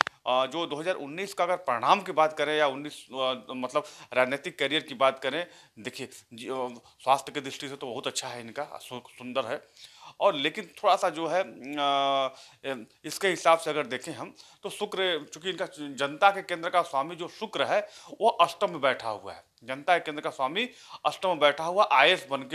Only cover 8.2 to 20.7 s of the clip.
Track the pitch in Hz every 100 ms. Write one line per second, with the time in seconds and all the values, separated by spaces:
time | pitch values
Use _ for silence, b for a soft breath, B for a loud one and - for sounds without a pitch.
8.2 | 131 120 113 123 151 - - 123 - -
9.2 | 123 131 113 143 - B B B B B
10.2 | 202 151 147 165 170 - 202 190 185 151
11.2 | 165 175 120 107 127 147 143 139 139 139
12.2 | 131 - B B 135 127 113 _ 156 -
13.2 | 196 165 170 165 160 151 123 123 - 120
14.2 | 175 - B B 196 - 202 185 185 156
15.2 | 143 156 180 170 175 151 147 127 139 147
16.2 | 196 196 - 170 170 180 165 135 156 170
17.2 | 170 - 220 - 123 196 - B B B
18.2 | 220 - 170 - 196 151 135 123 117 101
19.2 | 95 82 - _ 117 135 147 170 156 151
20.2 | 156 139 135 180 247